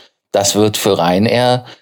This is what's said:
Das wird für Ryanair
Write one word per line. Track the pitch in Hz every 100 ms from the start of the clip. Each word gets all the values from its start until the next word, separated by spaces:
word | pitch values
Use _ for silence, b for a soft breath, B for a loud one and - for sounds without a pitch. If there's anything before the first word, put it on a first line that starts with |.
| B B _
Das | 101 98
wird | 101 107 104
für | 107 98
Ryanair | 85 92 113 120 123 123 B B